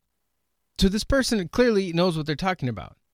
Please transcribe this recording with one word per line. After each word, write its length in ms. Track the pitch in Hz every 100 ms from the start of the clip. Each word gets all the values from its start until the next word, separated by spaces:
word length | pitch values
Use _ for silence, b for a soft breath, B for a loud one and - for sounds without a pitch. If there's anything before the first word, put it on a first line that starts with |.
| _ _ _ _ _ _ _ -
so 120 | 190
this 140 | 208
person 440 | - 277 247 220 170
clearly 440 | - 247 208 190
knows 240 | 165 180 160
what 80 | 147
they're 100 | 131
talking 340 | 185 180 123
about, 280 | 101 57 - _